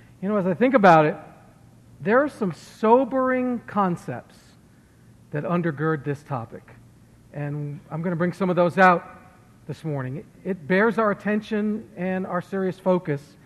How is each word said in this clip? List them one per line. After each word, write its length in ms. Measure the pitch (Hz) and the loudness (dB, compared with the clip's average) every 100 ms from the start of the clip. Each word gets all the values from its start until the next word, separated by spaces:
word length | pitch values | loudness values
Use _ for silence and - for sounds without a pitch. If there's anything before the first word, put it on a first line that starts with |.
| - - | -20 -10
you 60 | 185 | -4
know, 80 | 214 | -2
as 100 | 180 | 0
I 80 | |
think 200 | 175 247 | 2 2
about 300 | 254 196 160 | 6 8 8
it, 120 | 151 196 - - - - - - - - | 6 0 -10 -20 -20 -20 -20 -20 -20 -10
there 220 | 151 233 | 0 0
are 60 | 294 | 0
some 240 | - 196 | -2 -6
sobering 1040 | 151 - - 220 240 269 262 254 254 254 240 - | -6 -14 -2 4 4 2 -2 0 0 -2 -4 -4
concepts 720 | 208 190 175 - 120 - - - - - - _ _ - - - | -2 0 -2 -6 -12 -14 -20 -20 -20 -20 -20 _ _ -20 -20 -12
that 100 | 147 | -8
undergird 640 | 147 175 170 135 156 160 | -4 -2 -2 -4 -4 -4
this 180 | 143 139 | -4 -8
topic, 400 | - 135 113 - - - - - - - - | -8 -10 -10 -16 -20 -20 -20 -20 -20 -20 -18
and 480 | 151 147 147 147 143 - | -10 -8 -8 -10 -12 -12
I'm 120 | 156 | -8
gonna 120 | 170 | -6
bring 180 | 170 180 | -2 -2
some 180 | 156 190 | -2 0
of 40 | |
those 240 | 175 175 160 | 2 2 6
out 260 | 185 175 - - - - - - - | 6 6 0 -18 -20 -20 -20 -20 -14
this 160 | 147 | -10
morning. 360 | 165 143 127 139 | -6 -6 -6 -8
It, 80 | - - | -12 -12
it 240 | 160 180 143 | -10 -8 -2
bears 280 | 185 226 226 | 2 2 2
our 140 | 220 | 0
attention 800 | 196 196 214 208 214 214 214 - - | -2 -2 -4 -4 -4 -4 -6 -8 -8
and 280 | 185 185 | -4 -4
our 160 | 185 175 | -4 -6
serious 380 | - 196 190 165 | -6 -4 -4 -4
focus. 420 | - 180 170 143 - - | 0 0 0 -6 -6 -20